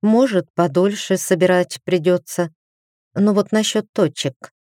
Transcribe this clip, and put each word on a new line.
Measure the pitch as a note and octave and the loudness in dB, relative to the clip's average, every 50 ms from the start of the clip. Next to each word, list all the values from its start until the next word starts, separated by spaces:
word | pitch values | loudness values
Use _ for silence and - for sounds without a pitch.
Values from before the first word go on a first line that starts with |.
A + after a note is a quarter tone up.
Может, | - G#3 A3 A#3 C4 C4+ G#3+ F#3 E3+ _ _ | 2 2 2 4 2 2 2 -2 -2 _ _
подольше | - F3 E3+ C#3 F3+ F#3 G3+ G3+ G#3 - - F#3+ F#3 | -2 -2 0 2 0 0 0 0 -4 -4 -4 -4 -4
собирать | - - F#3+ E3+ F3 F3+ F#3 F3+ F3+ - - - _ | 0 -2 0 0 2 2 2 2 0 -2 -6 -12 _
придется. | - E3+ F#3 D#3 F3+ F3+ F3+ - - - - F3 E3 _ _ _ _ _ _ _ _ _ _ _ _ _ | -2 -2 0 2 2 0 0 -2 -6 -6 -6 -6 -6 _ _ _ _ _ _ _ _ _ _ _ _ _
Но | - G3 G#3 G#3 | 0 0 2 2
вот | G3+ G3+ - - | 0 0 0 0
насчет | G#3+ G#3+ - - G#3+ G#3 _ _ | -2 0 0 -2 -4 -6 _ _
точек. | - G3+ D#3 - - - F#3+ - _ - - _ _ | 0 0 0 -2 -4 -8 -8 -8 _ -20 -20 _ _